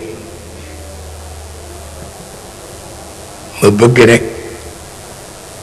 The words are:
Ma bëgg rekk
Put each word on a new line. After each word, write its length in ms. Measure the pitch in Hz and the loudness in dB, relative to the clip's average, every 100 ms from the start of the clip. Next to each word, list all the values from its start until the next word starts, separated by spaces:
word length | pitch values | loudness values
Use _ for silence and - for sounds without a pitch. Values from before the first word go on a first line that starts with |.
| - - - - - - - - - - - - - - - - - 339 - - - - - - - - - - - - - - - - - - | -10 -10 -12 -14 -14 -14 -14 -14 -14 -14 -14 -14 -12 -12 -14 -14 -14 -14 -14 -12 -14 -14 -16 -16 -16 -16 -14 -14 -14 -14 -14 -14 -14 -14 -12 6
Ma 80 | 104 | 6
bëgg 260 | 104 117 127 113 | 10 8 10 10
rekk 180 | 117 - - - - - - - - - - - - - - | 10 4 -6 -10 -10 -12 -14 -14 -14 -14 -14 -16 -16 -16 -16